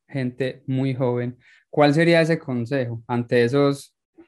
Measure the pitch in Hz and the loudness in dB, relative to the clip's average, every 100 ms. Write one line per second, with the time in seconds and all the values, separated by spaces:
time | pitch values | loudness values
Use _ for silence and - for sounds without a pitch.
0 | _ 139 123 123 131 - - 131 135 123 | _ -8 -6 -4 -6 -6 -6 -4 -2 -2
1 | 127 123 123 123 _ _ _ 151 147 147 | -2 -2 -6 -10 _ _ _ 2 4 4
2 | 170 165 160 160 - 123 117 139 120 113 | 4 4 2 0 -4 -6 -4 -4 -4 -8
3 | - 120 117 123 120 143 143 139 - _ | -4 -4 0 2 2 2 0 -2 -10 _
4 | _ _ | _ _